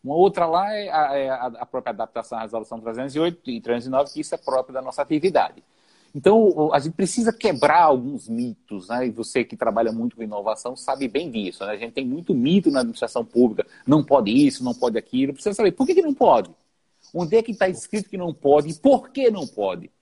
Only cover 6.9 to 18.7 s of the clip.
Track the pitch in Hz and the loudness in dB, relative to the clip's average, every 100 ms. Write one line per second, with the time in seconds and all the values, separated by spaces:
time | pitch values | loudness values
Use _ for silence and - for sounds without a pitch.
6.9 | - 190 - 226 226 214 139 143 160 160 | -4 -4 -2 -4 -2 -2 0 2 6 6
7.9 | 135 123 135 - 113 123 104 _ 101 90 | 4 -2 -10 -8 -6 -6 -10 _ -14 -6
8.9 | 120 127 107 110 127 113 117 117 107 117 | -4 -4 -6 -4 -4 -4 -2 -2 0 -2
9.9 | 113 120 117 110 104 104 107 120 131 - | -2 -6 -6 -10 -6 -6 -6 -8 -10 -6
10.9 | - 131 135 170 220 202 - 104 104 117 | -4 -2 -4 -4 -6 -8 -8 -10 -8 -8
11.9 | 135 127 147 175 147 131 196 160 139 120 | -8 -6 -6 -2 0 4 4 2 0 -4
12.9 | 113 120 123 113 117 123 101 - - - | -6 -6 -6 -2 2 2 2 -8 -8 2
13.9 | 151 151 139 101 127 143 - 127 117 123 | 2 4 2 4 4 4 2 -6 -2 -2
14.9 | 113 - 127 135 139 208 202 202 175 262 | -2 -4 -2 -2 -2 -6 0 0 2 2
15.9 | 359 330 269 226 123 98 _ _ _ _ | 2 2 2 4 4 2 _ _ _ _
16.9 | _ _ - 170 220 226 202 190 175 - | _ _ -6 2 2 0 -2 -2 -2 -6
17.9 | 214 196 190 175 - 143 147 151 | -6 -6 -6 -6 0 6 6 4